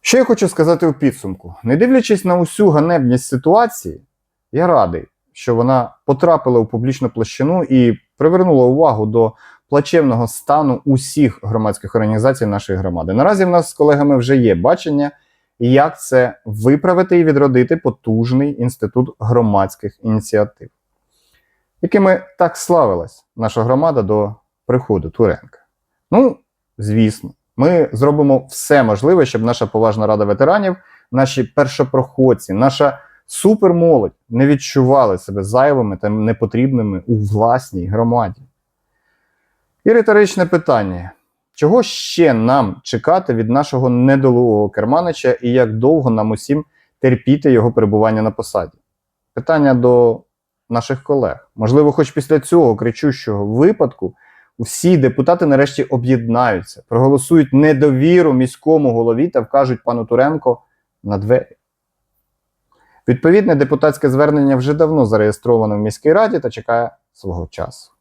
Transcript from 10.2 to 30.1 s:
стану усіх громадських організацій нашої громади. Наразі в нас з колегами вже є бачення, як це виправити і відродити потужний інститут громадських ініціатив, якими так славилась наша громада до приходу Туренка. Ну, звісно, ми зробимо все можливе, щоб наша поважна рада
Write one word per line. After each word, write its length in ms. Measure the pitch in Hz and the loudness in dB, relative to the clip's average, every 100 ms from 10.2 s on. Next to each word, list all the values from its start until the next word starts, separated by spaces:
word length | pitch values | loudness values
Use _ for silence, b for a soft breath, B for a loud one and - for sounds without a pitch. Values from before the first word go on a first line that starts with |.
| 117 | -4
стану 540 | - - 147 147 123 147 | -6 -2 0 0 -2 0
усіх 540 | 131 - 151 131 - | -2 -2 0 0 -2
громадських 520 | 104 113 107 101 - 117 | -6 -2 -2 -6 -6 -2
організацій 500 | 107 110 127 131 107 | -2 0 0 0 -4
нашої 340 | 101 - 92 | -4 -4 -6
громади. 340 | 95 87 80 | -4 -6 -4
Наразі 320 | 104 165 202 185 | 0 0 2 2
в 40 | |
нас 200 | 175 160 | 0 -2
з 40 | |
колегами 440 | - 151 143 143 135 | 0 2 2 2 0
вже 200 | 120 135 | 2 2
є 180 | 117 87 | 2 2
бачення, 560 | 110 - 165 143 285 _ _ _ _ _ | 0 0 -2 -4 -4 _ _ _ _ _
як 420 | 120 135 156 156 | 2 2 2 -4
це 380 | - 131 123 - 113 | -2 0 0 -4 -14
виправити 720 | 107 113 143 175 180 185 175 | -2 0 2 2 0 2 2
і 40 | |
відродити 540 | 156 139 139 123 123 165 | 2 2 2 2 0 -2
потужний 840 | 135 - - 110 120 127 143 139 | -4 -6 -4 -2 0 0 -2 -4
інститут 540 | 120 - 107 123 131 _ | -6 -6 -4 -2 -4 _
громадських 800 | 110 120 113 101 95 - 101 _ | -2 0 2 0 -2 -6 -14 _
ініціатив, 680 | 110 110 107 107 104 _ - _ _ _ _ _ _ _ _ _ _ _ | -4 -4 -2 -2 -2 _ -20 _ _ _ _ _ _ _ _ _ _ _
якими 420 | 175 202 196 185 - _ | -2 2 2 0 -4 _
так 200 | 175 - | -4 -4
славилась 680 | - 170 120 87 82 _ _ - | -2 0 2 -2 -8 _ _ -8
наша 280 | 110 - | -6 -2
громада 380 | 113 131 165 139 | -2 0 0 -2
до 340 | 98 107 101 107 _ _ - | -2 -2 -2 -8 _ _ -4
приходу 440 | 123 - 98 80 | -4 -2 -4 -4
Туренка. 500 | - 107 82 - _ _ _ _ _ _ | -2 -2 -2 -10 _ _ _ _ _ _
Ну, 260 | 196 262 - _ _ _ - | 2 2 -2 _ _ _ -10
звісно, 540 | 107 110 110 - - - _ - | -2 2 0 -2 -16 -20 _ -2
ми 320 | 147 175 151 | 0 2 0
зробимо 540 | 113 139 151 143 135 135 | 0 0 2 2 0 -2
все 340 | - - 143 | -16 0 2
можливе, 420 | 117 104 139 185 131 | 2 0 2 2 0
щоб 180 | 113 | -2
наша 220 | 113 120 107 | -4 -4 -4
поважна 420 | 107 113 107 | 0 0 0
рада 180 | 107 | -2